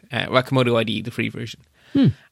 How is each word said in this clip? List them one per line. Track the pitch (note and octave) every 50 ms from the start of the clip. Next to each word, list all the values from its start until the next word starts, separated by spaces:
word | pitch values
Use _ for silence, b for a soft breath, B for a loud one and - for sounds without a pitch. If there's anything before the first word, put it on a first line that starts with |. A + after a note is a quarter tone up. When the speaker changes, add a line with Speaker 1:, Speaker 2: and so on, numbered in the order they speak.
| _ -
Speaker 1:
Uh, | - A#2 - -
well, | A#2 B2+ B2+
Komodo | - C3+ C3 B2+ A#2+ A#2+
I | A#2 A2+
D | A2 G#2+
E, | G#2+
the | - A#2+
free | - - A2+ A2+
version. | - A2 A#2+ A2+ - - _ _ b b b b b
Speaker 2:
Hmm. | C#4 C4+ B2+ B B B B